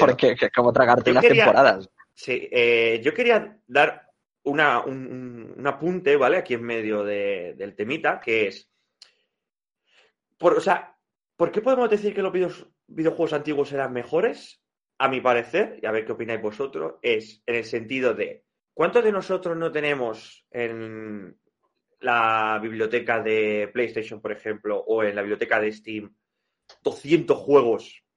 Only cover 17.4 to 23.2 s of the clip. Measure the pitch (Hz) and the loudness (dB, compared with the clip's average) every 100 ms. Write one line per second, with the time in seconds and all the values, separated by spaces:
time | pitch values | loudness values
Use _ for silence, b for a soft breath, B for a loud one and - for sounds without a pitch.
17.4 | - 117 113 117 110 131 123 98 82 - | -6 -4 -4 -8 -6 -2 0 0 -6 -10
18.4 | _ _ _ - 165 240 220 196 185 185 | _ _ _ -2 0 2 2 0 -2 -4
19.4 | 185 165 165 147 147 139 120 110 - - | -4 -4 -4 -2 -2 -2 -4 -6 -14 -20
20.4 | _ 123 117 113 110 110 107 104 90 - | _ -6 -6 -6 -10 -12 -12 -12 -14 -20
21.4 | _ _ _ _ _ _ 127 120 113 113 | _ _ _ _ _ _ 0 2 2 2
22.4 | 110 107 113 110 110 120 120 113 | 0 -2 -4 -4 -2 -2 -2 -2